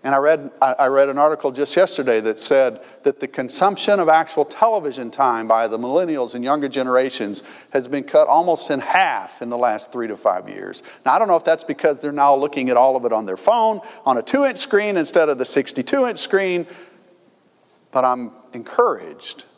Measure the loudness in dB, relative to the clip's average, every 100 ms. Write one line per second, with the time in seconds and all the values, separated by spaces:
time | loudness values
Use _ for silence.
0 | 0 0 2 2 -2 -2 0 2 2 4
1 | 2 2 2 2 -4 -4 -2 2 2 0
2 | 0 0 0 -4 2 2 2 -2 -20 -4
3 | -4 -2 -8 -8 -10 0 0 0 0 2
4 | 4 2 2 -2 -4 0 2 2 -4 -8
5 | -12 -2 0 0 2 2 2 -2 -2 -2
6 | 0 -2 -4 -4 -2 -2 -2 -4 0 2
7 | 0 -4 -6 -8 -14 -20 -4 -4 -2 -8
8 | 2 4 4 4 2 -2 -2 -4 0 0
9 | 2 -2 -8 -12 -8 -2 0 -2 -8 -8
10 | -8 -2 -2 -2 -6 -14 -12 -14 -18 -6
11 | 0 2 2 2 2 -2 -2 -2 0 0
12 | -6 2 4 4 2 -2 0 4 4 2
13 | -2 -2 -4 -2 0 2 0 -2 -10 -6
14 | 0 0 0 0 0 -2 -2 0 0 -2
15 | 0 2 2 0 -2 -2 -2 -6 -2 0
16 | 0 -2 -2 0 0 -2 -6 -14 -20 _
17 | _ _ _ _ _ _ _ _ _ 0
18 | 0 0 -6 -14 _ -16 -6 0 0 0
19 | -10 -18 -18 -20 -20